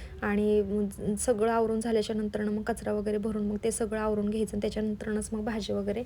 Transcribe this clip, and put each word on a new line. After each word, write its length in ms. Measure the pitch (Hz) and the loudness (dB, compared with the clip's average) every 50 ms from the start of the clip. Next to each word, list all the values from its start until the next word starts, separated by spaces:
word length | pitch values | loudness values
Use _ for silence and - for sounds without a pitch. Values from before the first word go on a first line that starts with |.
| - - - - | -14 -12 -10 -4
आणि 420 | - 208 202 208 208 214 214 208 202 | -2 0 2 2 4 4 4 4 4
ज-, 520 | 190 202 214 208 196 - - - 185 208 202 | 2 0 0 0 -2 -2 -4 -2 -2 -2 0
सगळं 320 | - 254 240 202 214 226 | 2 2 2 4 4 4
आवरून 280 | 226 233 226 220 226 220 | 4 4 2 2 2 0
झाल्याच्या 360 | 220 233 226 214 208 - 220 | 0 2 2 2 2 2 0
नंतरनं 360 | 214 214 214 208 208 214 214 | -2 -2 -2 -2 0 0 0
मग 100 | 208 214 | 0 -2
कचरा 320 | 214 - 226 - 202 208 208 | 0 -2 -4 -2 -2 -2 -2
वगैरे 240 | 208 202 214 208 214 | 0 0 0 0 0
भरून 280 | 208 226 208 214 208 | 0 -2 -2 0 0
मग 120 | 208 208 202 - | 0 -2 0 0
ते 80 | 226 | 0
सगळं 280 | 220 - 233 208 220 220 | 0 0 -2 -2 -2 0
आवरून 300 | 214 214 214 208 208 208 | 0 0 2 2 2 0
घ्यायचं 220 | 214 220 220 202 - | 0 0 -2 -2 -2
आणि 80 | 208 | -2
त्याच्यानंतरनंच 680 | 208 214 208 214 214 220 214 202 - 220 208 214 208 - | -2 -2 -2 0 -2 -2 -2 -4 -4 -2 -2 -2 -2 -2
मग 120 | 220 214 214 | -4 -4 -2
भाजी 300 | 240 214 220 196 208 202 | -2 -2 -2 -2 -2 -2
वगैरे 300 | 202 196 202 208 226 247 | 0 0 0 -2 -2 -4